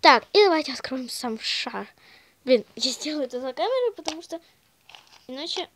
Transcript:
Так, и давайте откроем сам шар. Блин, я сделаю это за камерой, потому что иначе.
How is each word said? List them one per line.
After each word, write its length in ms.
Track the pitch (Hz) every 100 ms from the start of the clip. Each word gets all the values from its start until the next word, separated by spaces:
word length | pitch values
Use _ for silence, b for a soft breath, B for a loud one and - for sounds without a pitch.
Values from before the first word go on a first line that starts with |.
Так, 240 | 330 254 -
и 100 | 392
давайте 300 | 415 320 294
откроем 380 | 254 - 262 247
сам 280 | - 247 220
шар. 480 | - - - 202 202 _ b b b b
Блин, 200 | 262 247 190
я 160 | - 262
сделаю 340 | 240 294 302
это 140 | 254 247
за 140 | 262
камерой, 420 | 254 370 523 494
потому 280 | 403 311 320
что 180 | 339 330 b b _ _ _ - _ - -
иначе. 400 | 262 320 - 339